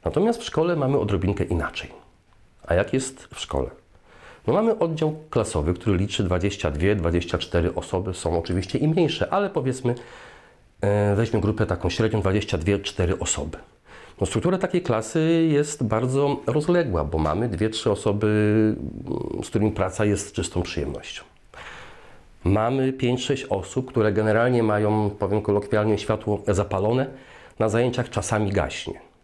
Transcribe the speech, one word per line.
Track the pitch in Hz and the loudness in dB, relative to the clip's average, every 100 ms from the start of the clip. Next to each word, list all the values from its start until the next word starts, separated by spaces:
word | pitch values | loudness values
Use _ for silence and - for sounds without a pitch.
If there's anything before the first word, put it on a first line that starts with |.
| 165 | -2
Natomiast | 151 220 226 | 2 2 0
w | |
szkole | - - 170 165 | -2 0 0 2
mamy | 135 143 | 2 2
odrobinkę | 104 98 95 98 | 2 0 0 0
inaczej. | - 85 73 - - - - _ _ - - _ - | 0 -2 -4 -8 -12 -14 -20 _ _ -20 -20 _ -2
A | |
jak | 87 107 | 0 2
jest | 135 131 - - | -2 -4 -10 -18
w | - | -14
szkole? | - 67 62 - _ - - - - - - | -6 -4 -4 -8 _ -20 -20 -20 -20 -10 0
No | |
mamy | 170 226 220 | 2 2 2
oddział | 165 156 156 156 - | 0 0 -2 -4 -4
klasowy, | 120 104 82 76 | -2 0 0 0
który | 90 110 92 | 0 0 0
liczy | 101 - | 0 0
dwadzieścia | 95 90 98 - 80 | 0 0 0 -2 -4
dwie, | 71 95 104 | 0 2 2
dwadzieścia | 85 85 - 87 | 2 0 0 -4
cztery | - 87 85 - | -2 0 0 -2
osoby, | - 92 101 | -4 -4 -4
są | 92 82 85 | -4 -2 -2
oczywiście | - 92 95 143 | 0 -2 -2 0
i | 151 | 2
mniejsze, | 165 160 - - | 2 2 0 -2
ale | 190 196 | 0 0
powiedzmy, | 170 131 127 120 120 - - - - - _ _ - | -2 -2 -2 -2 -4 -8 -20 -20 -20 -20 _ _ -4
e, | 101 104 104 101 | 0 2 4 2
weźmy | 113 110 | 2 2
grupę | 98 107 104 | 0 0 0
taką | 87 - | 0 -2
średnią, | - 110 110 | 0 0 2
dwadzieścia | 95 101 - 85 | 2 0 0 -2
dwie, | 87 98 | 2 0
cztery | - - 87 - | 0 -2 0 0
osoby. | 82 - - - - _ - - - - | -2 -4 -6 -10 -16 _ -20 -20 -14 -4
No, | 98 | -2
struktura | 113 175 185 | 0 0 0
takiej | 185 180 | 0 -2
klasy | 175 113 110 165 160 165 165 | 0 -2 0 0 2 4 4
jest | 143 147 - | 2 0 -2
bardzo | 110 110 127 135 143 - - | 0 0 0 2 0 0 0
rozległa, | 147 156 175 143 85 | 0 2 2 2 0
bo | 73 80 | 0 0
mamy | 78 85 123 | 2 2 0
dwie, | 85 110 | 0 -2
trzy | - 113 | 0 0
osoby, | 101 110 101 107 107 104 107 110 - - - - - - - | 0 0 2 2 4 4 4 4 2 -4 -8 -6 -6 -4 -6
z | - | -2
którymi | 104 107 | 2 2
praca | 110 95 - 107 | 2 -2 0 2
jest | 95 - | 2 -2
czystą | - - 90 | -6 -4 -2
przyjemnością. | 87 - 73 - - - - - - - - - - - - - - - | -4 -4 -4 -6 -10 -14 -16 -20 -20 -20 -18 -16 -18 -20 -20 -20 -20 -4
Mamy | 95 104 117 135 131 | 0 2 2 2 0
pięć, | 131 120 127 - | 0 0 0 0
sześć | 135 | -2
osób, | - 98 - 131 131 | -2 -4 -4 -6 -2
które | 117 107 | 2 2
generalnie | 101 110 110 123 120 | 2 2 4 4 4
mają, | 110 104 104 107 104 101 | 4 2 2 2 0 -2
powiem | 98 104 | -2 0
kolokwialnie, | 107 101 - 107 107 104 | 2 0 2 0 2 2
światło | - 107 - 101 - | 0 -2 0 -2 0
zapalone, | 95 98 95 107 127 135 - - - - - | 0 0 0 2 0 -2 -6 -20 -20 -12 -2
na | 110 | 0
zajęciach | 110 123 123 117 | 2 0 0 -2
czasami | 104 - 107 101 | -2 -2 0 0
gaśnie. | 98 71 - - - - _ | 0 -2 -4 -10 -12 -14 _